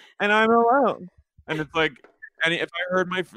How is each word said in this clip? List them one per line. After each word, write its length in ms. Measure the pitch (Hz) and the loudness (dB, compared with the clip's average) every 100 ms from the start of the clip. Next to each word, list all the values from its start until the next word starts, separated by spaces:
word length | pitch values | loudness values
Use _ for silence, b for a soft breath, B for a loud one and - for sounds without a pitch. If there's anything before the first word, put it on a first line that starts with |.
| B - | B -6
and 120 | 202 | 0
I'm 180 | 214 220 | 2 4
alone. 580 | 233 233 277 214 - 180 _ _ _ - | 4 4 4 2 -2 -8 _ _ _ -10
And 140 | 156 | -8
it's 140 | 147 | -4
like, 300 | 165 156 123 - _ - - | -2 -2 -4 -18 _ -20 -4
and 80 | 165 | -2
if 160 | 170 160 | -2 -4
I 260 | 170 180 | -6 -4
heard 140 | 185 180 | -2 -2
my, 160 | 185 175 | -4 -6